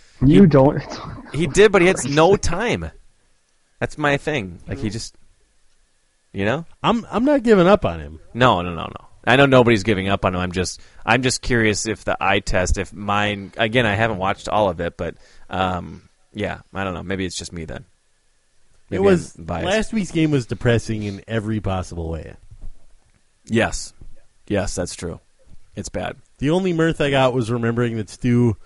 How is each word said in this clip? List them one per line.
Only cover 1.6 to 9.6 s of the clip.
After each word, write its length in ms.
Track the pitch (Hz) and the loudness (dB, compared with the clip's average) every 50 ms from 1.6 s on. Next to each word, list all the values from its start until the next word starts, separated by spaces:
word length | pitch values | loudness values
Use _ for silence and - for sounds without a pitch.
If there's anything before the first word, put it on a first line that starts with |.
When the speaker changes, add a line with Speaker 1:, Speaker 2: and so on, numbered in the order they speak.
| 208 214 | 6 6
Speaker 2:
but 100 | 190 196 | 6 4
he 60 | 170 185 | 4 4
had 80 | 185 - - 139 | 2 0 -2 0
no 280 | 143 151 160 185 202 | 4 4 6 6 4
time. 540 | 202 - - - 185 240 240 143 87 80 78 - - - _ _ _ _ _ _ _ _ _ _ _ _ _ _ _ | 4 2 0 -2 -2 -2 -2 -2 -4 -4 -8 -12 -16 -20 _ _ _ _ _ _ _ _ _ _ _ _ _ _ _
That's 180 | 120 - - 156 | -8 -6 -4 -2
my 200 | 151 143 143 139 | 0 0 0 0
thing. 420 | - 156 151 131 98 90 85 - - - | -2 -4 -4 -4 -6 -8 -12 -14 -12 -12
Like, 100 | - 92 | -8 -6
he 100 | 113 104 | -6 -6
just, 260 | 113 117 - - - _ - - _ _ _ _ _ _ _ _ _ _ _ _ _ _ _ _ _ _ _ _ | -6 -8 -10 -14 -16 _ -20 -20 _ _ _ _ _ _ _ _ _ _ _ _ _ _ _ _ _ _ _ _
you 120 | - 98 98 | -8 -4 -2
know? 200 | 107 127 160 170 - - _ | -2 -2 -4 -6 -12 -10 _
Speaker 3:
I'm, 220 | - - 240 233 185 - | -2 0 0 0 -4 -6
I'm 140 | - 208 247 | -4 0 2
not 180 | 294 294 277 | 2 2 2
giving 240 | 214 233 214 190 170 | 4 4 6 6 6
up 180 | 185 208 190 - | 6 4 4 2
on 140 | 98 82 80 | -2 -6 -8
him. 200 | 73 73 80 78 - - - | -10 -14 -16 -18 -20 -10 0
Speaker 2:
No, 280 | 117 127 123 101 87 | 4 4 4 4 2
no, 80 | 87 90 | 0 -4
no, 140 | 85 80 - | -6 -8 -8
no. 220 | - - - - - - - - | -10 -12 -14 -18 -20 -20 -4 0
I 120 | 117 120 | 4 6
know 100 | 135 139 | 6 6
nobody's 380 | 135 131 127 | 8 8 6